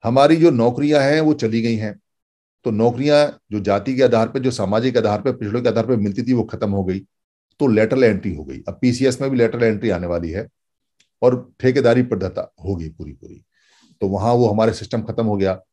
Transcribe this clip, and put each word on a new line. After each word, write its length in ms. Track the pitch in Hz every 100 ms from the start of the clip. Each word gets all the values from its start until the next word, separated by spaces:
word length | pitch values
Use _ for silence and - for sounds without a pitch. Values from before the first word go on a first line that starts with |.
हमारी 320 | 117 131 147 160
जो 140 | 170
नौकरियां 520 | 131 117 120 147 151
हैं 180 | 135 156
वो 140 | 156
चली 280 | 147 113 113
गई 140 | 113 110
हैं, 240 | 107 98 _ _ _ _ _ _
तो 60 | 123
नौकरियां 560 | 107 117 120 143 147 147 - _
जो 80 | 104
जाति 360 | 101 101 98 131
के 60 |
आधार 260 | 127 113 117
पे, 120 | 135
जो 100 | 127
सामाजिक 460 | 120 95 104 127 120
आधार 240 | 107 104
पे, 120 | 131
पिछड़ों 300 | 123 107 117
के 60 | 120
आधार 180 | 107 113
पे 100 | 120
मिलती 260 | 101 95
थी 100 | 117
वो 100 | 123
खत्म 280 | 110 - 107
हो 140 | 101
गई, 140 | 92 95 - _ _ _ _ _
तो 60 | 139
लेटरल 380 | 107 110 135
एंट्री 300 | 120 98 101
हो 100 | 80
गई। 180 | - 65 -
अब 100 | -
पीसीएस 400 | 127 120 131 127
में 100 | 139
भी 60 | 131
लेटरल 260 | 113 120
एंट्री 280 | 117 107 113
आने 160 | 90 87
वाली 240 | 87 85
है 180 | 87 156 _ _ _ _ _ _ _
और 300 | 123 127 - _
ठेकेदारी 420 | 127 135 120 120
प्रथा 500 | 123 107 95 - - _
होगी 240 | 85 92 80
पूरी 240 | 78 76
पूरी, 300 | 67 - - _ _ _ _ _ _
तो 80 | 98
वहां 280 | 95 110 120
वो 120 | 120
हमारे 240 | 104 110
सिस्टम 300 | - 104 120
खत्म 240 | 107 113 113
हो 100 | 104
गया। 240 | 95 92 _